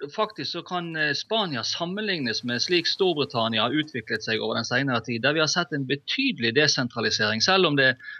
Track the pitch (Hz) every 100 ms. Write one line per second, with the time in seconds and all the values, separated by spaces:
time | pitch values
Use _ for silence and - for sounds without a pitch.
0 | 143 214 208 - 139 175 - 180 170 160
1 | 151 139 - 220 185 123 - - 175 202
2 | 214 170 123 107 120 120 - 175 165 -
3 | 185 147 131 120 113 113 120 151 151 123
4 | - 110 - 110 110 117 117 127 139 120
5 | 127 117 131 160 151 180 175 147 131 143
6 | - - 269 185 117 120 151 143 120 123
7 | 110 104 107 110 190 190 165 143 131 123
8 | -